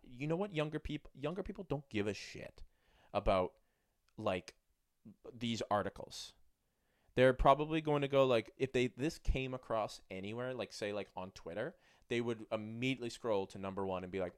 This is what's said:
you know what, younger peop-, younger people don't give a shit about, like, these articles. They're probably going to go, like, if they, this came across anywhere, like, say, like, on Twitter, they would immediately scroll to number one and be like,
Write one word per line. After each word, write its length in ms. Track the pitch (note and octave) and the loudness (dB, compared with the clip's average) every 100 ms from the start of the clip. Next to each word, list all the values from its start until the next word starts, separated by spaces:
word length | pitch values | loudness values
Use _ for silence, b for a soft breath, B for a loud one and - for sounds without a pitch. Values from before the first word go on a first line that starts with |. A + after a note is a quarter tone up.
| - B2 | -16 -8
you 100 | D3 | -2
know 80 | E3 | -2
what, 180 | G3+ | -2
younger 260 | D#3 D3+ D3+ | -2 -2 -4
peop-, 280 | - D3+ - - | -6 -8 -10 -8
younger 220 | C#3+ F#3 | -6 -4
people 240 | - - F3+ | -8 -10 -4
don't 200 | C#3 - | -6 -2
give 160 | G#3 G3+ | -2 0
a 80 | |
shit 480 | G3 - - - - - b b b b | -2 -8 -12 -14 -14 -18 b b b b
about, 400 | G2+ G2+ F#2+ F2+ - _ _ _ _ _ - | 0 4 4 2 -4 _ _ _ _ _ -4
like, 360 | G#2+ F#2 - - _ _ _ _ A2+ G2 - A#2+ | -2 -2 -4 -18 _ _ _ _ -20 -20 -18 -6
these 240 | A#2+ A2 - | -2 -2 0
articles. 600 | G2+ F#2+ - - - - - - _ _ _ _ _ _ - | 0 0 -6 -12 -12 -14 -18 -20 _ _ _ _ _ _ 6
They're 180 | C3 | 6
probably 480 | B2+ C#3+ C#3+ D3+ D#3+ | 8 6 6 4 0
going 220 | D3+ D3 | 2 2
to 40 | C#3+ | 4
go, 200 | C#3 C3 | 6 6
like, 240 | A#2 - - | 6 2 -4
if 140 | C3 | 0
they, 200 | B2+ B2+ - | 2 0 0
this 220 | D3 - | -4 0
came 380 | - C3+ C3 B2+ | 0 0 -2 -8
across 460 | - A2+ G2+ - - | -2 -2 -2 -6 -10
anywhere, 420 | F#2+ G2 A2+ B2+ | -8 -6 -6 -6
like, 180 | B2+ G2 | -4 -6
say, 220 | - G#2 | -4 -4
like, 140 | G2+ F#2+ - | -2 -6 -8
on 140 | F#2 | -10
Twitter, 420 | - - F2+ C3+ - b b _ | -10 -8 -4 -4 -6 b b _
they 120 | A#2+ | 0
would 240 | A#2+ A2 G#2+ | 0 -2 -4
immediately 580 | A2 G#2+ A2+ B2+ C3 A#2+ | -4 -4 -2 -2 -2 -4
scroll 380 | - A#2+ G2+ F#2+ | -4 0 2 0
to 100 | G2+ | -4
number 280 | G2 F#2+ F#2+ | -6 -2 0
one 180 | F#2 | -2
and 80 | F#2 | -2
be 80 | F#2+ | -2
like, 140 | F2+ | -2